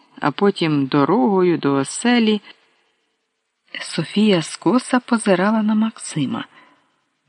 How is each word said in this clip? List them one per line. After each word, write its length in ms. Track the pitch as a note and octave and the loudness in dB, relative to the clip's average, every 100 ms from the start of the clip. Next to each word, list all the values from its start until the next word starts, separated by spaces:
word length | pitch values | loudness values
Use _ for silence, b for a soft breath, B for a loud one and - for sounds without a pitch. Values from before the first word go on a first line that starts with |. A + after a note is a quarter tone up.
| B - | B -6
а 100 | D3 | -4
потім 540 | - G3+ G3 E3 D3 C3+ | 0 0 0 0 0 0
дорогою 720 | D3 C#3 G#3 B3 F#3+ F3+ D#3+ | 2 2 2 2 2 2 0
до 160 | C#3 | 0
оселі 680 | C#3 C3+ - A#3+ A#3+ A3 G#3 B B _ _ _ _ _ _ _ _ _ _ _ - | -2 -2 -4 0 2 2 0 B B _ _ _ _ _ _ _ _ _ _ _ -16
Софія 600 | - - D#3+ G3+ G#3+ F3+ | -8 -6 -4 2 2 2
скоса 580 | D3+ - - A#3+ - B3+ | 0 -4 0 0 0 -2
позирала 640 | - A#3 G#3+ F3 G3 A3 | 0 -2 2 2 2 0
на 120 | G#3+ G#3+ | 0 0
Максима, 720 | A3+ - - D#3 B2+ A2+ - b b b b _ _ _ | 0 -4 -10 -6 -4 -6 -10 b b b b _ _ _